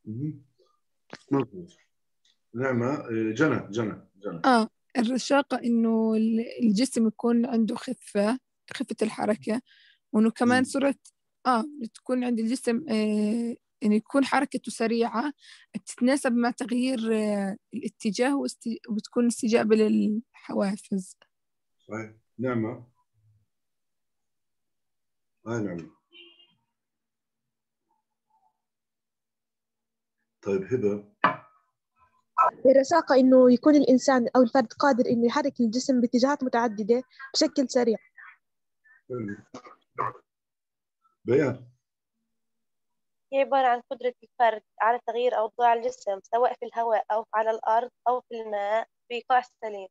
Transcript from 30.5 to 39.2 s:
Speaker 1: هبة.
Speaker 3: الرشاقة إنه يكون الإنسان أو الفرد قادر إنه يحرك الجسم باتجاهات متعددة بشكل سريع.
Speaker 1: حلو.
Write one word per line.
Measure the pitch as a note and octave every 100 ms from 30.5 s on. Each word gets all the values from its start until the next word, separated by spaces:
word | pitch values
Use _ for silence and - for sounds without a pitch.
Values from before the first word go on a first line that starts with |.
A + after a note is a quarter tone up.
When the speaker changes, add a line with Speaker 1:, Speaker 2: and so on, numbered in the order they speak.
| G2 -
Speaker 1:
هبة. | B2+ G#2 G#2 - _ - - - _ _ _ _ _ _ _ _ - - - B3+
Speaker 3:
الرشاقة | C4+ C4+ E4+ - C4+
إنه | B3+ C4 B3+
يكون | B3 D#4 D4
الإنسان | C4 B3+ - C4 A3+ B3+
أو |
الفرد | A#3+ C4+ A3+
قادر | - C#4+ A#3+ -
إنه | A#3 A#3
يحرك | C4+ C#4+ -
الجسم | A#3 A#3+ - B3+
باتجاهات | A#3 B3 C4 C#4+
متعددة | B3+ A#3 A#3 G#3 G3+ A#3+ C4 - -
بشكل | - D#4 - B3
سريع. | B3+ A#3 G#3 _ - - _ _ _ _ _ _ _ _
Speaker 1:
حلو. | B2